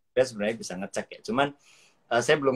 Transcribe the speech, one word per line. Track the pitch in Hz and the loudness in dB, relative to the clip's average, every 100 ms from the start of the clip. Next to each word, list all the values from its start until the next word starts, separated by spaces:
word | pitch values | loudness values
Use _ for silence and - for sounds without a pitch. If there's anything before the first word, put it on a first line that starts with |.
| _ - | _ 0
saya | 131 | 0
sebenarnya | 110 104 113 | 0 -4 -4
bisa | 101 90 | -8 -8
ngecek | 101 104 101 | -6 -6 -8
ya. | - - | -10 -4
Cuman, | 120 143 143 _ - _ _ - | 0 0 -2 _ -20 _ _ -2
eh, | 120 | 0
saya | 120 156 | 4 2
belum | 135 | 2